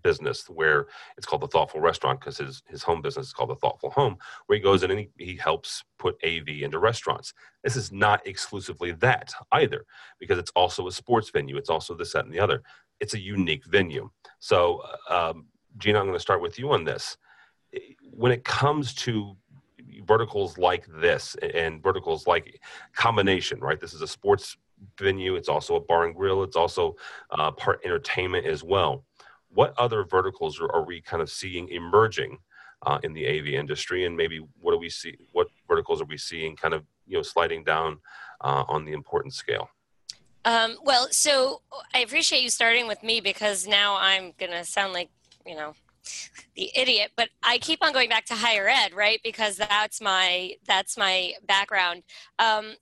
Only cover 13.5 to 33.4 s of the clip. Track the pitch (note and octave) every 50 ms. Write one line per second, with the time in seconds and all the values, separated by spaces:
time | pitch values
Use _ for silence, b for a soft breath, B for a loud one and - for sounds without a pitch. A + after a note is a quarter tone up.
13.5 | D#2 C#2+ - - F2+ G2+ F#2 E2 D2 A#1+ G#1 A1 _ _ B B B B - -
14.5 | G#2 F2+ F2 F2 F2 - - - - - - - F2 F2 E2+ E2 E2 D#2+ - _
15.5 | _ _ _ _ - G#2+ G2 G#2+ G#2 G#2 G2 G2 F2+ E2+ - - G2 F2 F2 E2+
16.5 | - A#2 B2+ D3 C#3 F#2+ D#2+ D2+ A#1 - - - - - b b b b b b
17.5 | b b _ _ - - - - - _ - - - A2+ A#2 B2 A#2+ A#2 - -
18.5 | - - B2+ C#3+ D3 D3+ C#3 A#2+ - - - B2 A2+ G#2+ G2+ G2+ F#2+ - _ _
19.5 | - - _ _ _ _ - - - G#2 G2 F#2+ A2 A2+ A2+ G#2 - G2+ G2 F2
20.5 | E2 F2+ F2+ F2+ F2+ - - - D#2+ D#2 E2 F2 D#2 C#2 - - - - E2 E2
21.5 | - E2+ E2 D#2+ D#2+ D#2 D#2 F#2+ F2+ F#2 - E2 D#2+ D#2 - F2+ F2 E2+ - -
22.5 | - - B B B B B B B - - A#2 A2+ G#2 G2 G2 F#2 F2 - -
23.5 | - - C2 C#2+ D#2 D2+ - D#2 D#2 D#2+ D2+ D2+ - - - G2+ G2+ G2 - -
24.5 | - _ _ _ _ - G2+ G2 - - F#2+ G2 F#2+ F#2+ F#2 F#2 F#2 E2+ - -
25.5 | D2 D2 - - E2+ E2 E2 - E2+ E2+ E2+ E2+ E2 F2+ G2 G2 F#2+ G2 F#2+ F2
26.5 | - E2+ E2+ E2+ - F#2 F2 E2 D#2+ B B B B B B B - - D#2 D#2
27.5 | - - - G2+ F2+ - - F2+ F2 E2 - - - - F2+ F2+ F2+ F2+ D#2+ E2
28.5 | D#2+ D2 D2+ E2+ G2 G2 F2 D2+ C2+ C2+ - _ _ b b b b b b b
29.5 | - G2 B2+ - - - B2 A#2+ A2+ G#2+ F#2+ F#2 F#2 F#2 F#2 F#2+ F2+ - E2 D#2+
30.5 | D2 D#2 E2 - - E2 D#2 E2+ F2 D#2+ - - F2 E2 D#2 - - - - F#2+
31.5 | F2+ F2 E2+ F2+ F2 E2+ E2+ E2+ F#2 G#2+ A2 G#2+ F#2+ - A#1 G1+ D2 - _ _
32.5 | B B B B B B C#2+ C#2 C#2+ D2 D#2 D#2+ D#2 D#2 C#2 C2+ D2 D#2